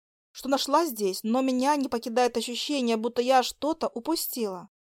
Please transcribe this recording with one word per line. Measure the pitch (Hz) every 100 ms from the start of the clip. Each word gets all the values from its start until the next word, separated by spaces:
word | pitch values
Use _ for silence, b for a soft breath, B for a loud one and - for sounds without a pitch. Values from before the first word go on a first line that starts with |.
| _ _ _
что | - 254
нашла | 269 - 285 339
здесь, | 226 202 185
но | 220 240
меня | 262 254 262 294
не | 262
покидает | 233 240 226 247 240
ощущение, | 220 233 - 294 240 226
будто | 226 240
я | 240 262
что-то | 240 - 277 320 220
упустила. | - 233 330 - - 214 180 196 _